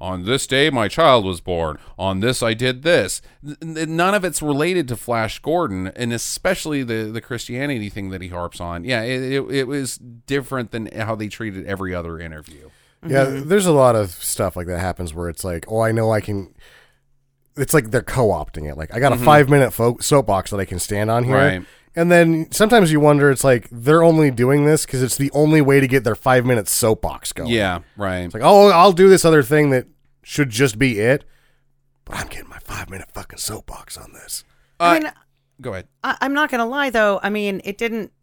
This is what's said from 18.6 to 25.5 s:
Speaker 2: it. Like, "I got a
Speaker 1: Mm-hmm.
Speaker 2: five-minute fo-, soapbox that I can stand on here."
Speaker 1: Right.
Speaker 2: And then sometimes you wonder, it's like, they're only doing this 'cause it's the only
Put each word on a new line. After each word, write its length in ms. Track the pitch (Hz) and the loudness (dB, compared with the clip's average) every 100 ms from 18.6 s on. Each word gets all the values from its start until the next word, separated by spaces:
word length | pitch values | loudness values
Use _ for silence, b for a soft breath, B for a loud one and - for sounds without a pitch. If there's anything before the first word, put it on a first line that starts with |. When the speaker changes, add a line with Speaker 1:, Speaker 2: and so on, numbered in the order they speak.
| 76 | -10
Speaker 2:
it. 80 | 71 | -10
Like, 160 | 80 | -10
"I 60 | 117 | -2
got 120 | 139 | 0
a 40 | 123 | 2
Speaker 1:
Mm-hmm. 80 | 123 | 6
Speaker 2:
five-minute 440 | 151 143 143 123 | 6 6 4 2
fo-, 240 | - 117 123 | 2 -2 -2
soapbox 500 | - 147 107 95 - | 0 2 2 -2 -2
that 100 | 104 | -6
I 40 | |
can 140 | 95 90 | -6 -6
stand 320 | - 101 107 | -6 -4 -2
on 140 | 113 | 0
here." 120 | 123 107 | 0 2
Speaker 1:
Right. 260 | 95 92 b b b - | 2 0 b b b -2
Speaker 2:
And 140 | 175 | 4
then 360 | 170 170 160 160 | 4 4 2 -2
sometimes 400 | - 214 233 170 | 0 4 4 4
you 80 | 156 | 4
wonder, 300 | 147 147 143 | 4 6 4
it's 120 | 131 | 4
like, 260 | 139 123 - | 2 2 -2
they're 300 | 120 120 160 | -4 2 4
only 280 | 165 160 147 | 6 6 4
doing 360 | 120 123 143 147 | 2 2 4 4
this 180 | 156 | 2
'cause 160 | - 131 | 0 -4
it's 140 | 127 - | -2 -2
the 140 | 139 | -2
only 320 | 139 151 | 2 4